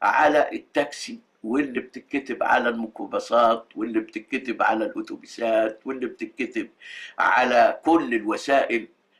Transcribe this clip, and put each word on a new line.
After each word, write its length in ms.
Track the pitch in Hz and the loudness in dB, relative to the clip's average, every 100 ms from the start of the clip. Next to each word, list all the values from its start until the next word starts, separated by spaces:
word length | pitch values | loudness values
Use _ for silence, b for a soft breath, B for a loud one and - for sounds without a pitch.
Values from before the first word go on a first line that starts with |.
على 480 | - 135 151 147 - | 0 4 4 4 2
التاكسي، 680 | 113 - 147 143 - - - _ _ | -4 -6 -2 -2 -4 -12 -14 _ _
واللي 380 | 110 135 143 123 | -4 -2 -2 -4
بتتكتب 600 | - - - 143 135 117 | -8 -12 -8 -6 -4 -4
على 260 | - 123 120 | 0 2 0
الميكروباصات، 1000 | 113 113 - 101 101 - 117 117 113 - 92 | -2 -6 -10 -6 -6 0 4 4 2 -4 -8
واللي 240 | 113 110 | -4 -2
بتتكتب 600 | 110 110 - 131 - 101 | -4 -8 -6 -6 -4 -2
على 220 | 98 113 | 0 0
الأتوبيسات، 960 | 107 113 110 - - - 117 110 110 - | -2 -6 -10 -12 -14 -6 0 2 0 -2
واللي 220 | 131 131 120 | -10 -6 -8
بتتكتب 640 | - 110 - 123 113 - _ B B B - | -8 -12 -8 -6 -6 -8 _ B B B -2
على 600 | 87 110 123 123 113 - | 2 4 4 6 4 4
كل 300 | 160 165 135 | 4 4 4
الوسائل 760 | 117 104 104 - 139 - 117 110 _ _ | -2 -2 -4 2 2 2 -2 -6 _ _